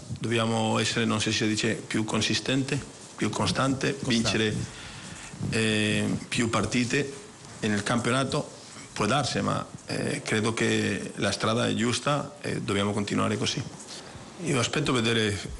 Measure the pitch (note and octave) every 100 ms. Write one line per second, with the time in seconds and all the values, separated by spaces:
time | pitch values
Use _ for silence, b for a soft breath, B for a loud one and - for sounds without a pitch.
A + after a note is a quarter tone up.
0 | - - A2+ A#2 A2+ A2+ A2 A2+ A2+ A#2+
1 | A2+ G#2+ A2 G#2+ A2 G#2+ A2+ G#2 - A2+
2 | G#2+ A2+ - A#2 - C3+ C3+ C#3 - -
3 | - - A2 G2+ G#2 - C3+ B2+ C3+ -
4 | - A#2 A2 G#2+ A2 - - B B B
5 | B B B B - A2+ A2 G#2+ G#2+ G#2
6 | G#2 G#2+ - - A2+ A2+ G2+ B2 A#2 C#3+
7 | C#3 - - - - - A2 G#2 - A#2+
8 | A#2 C3 C3+ D3 - - B B B -
9 | G#3 D3 B2 G2+ G2+ G2+ - - - G#2+
10 | B2 - - A2 A2+ A2+ A2+ A2 G#2 G2
11 | - B2+ G#2 - G#2+ A2+ A2+ G2+ A#2 -
12 | C#3+ D3 - - - G2 A#2+ G2 G2+ G#2
13 | G2+ G2+ G#2 G#2+ A2 - - - - B
14 | B B - - E3+ C3+ - D3+ C#3+ B2+
15 | A2+ A2+ G#2+ G2 -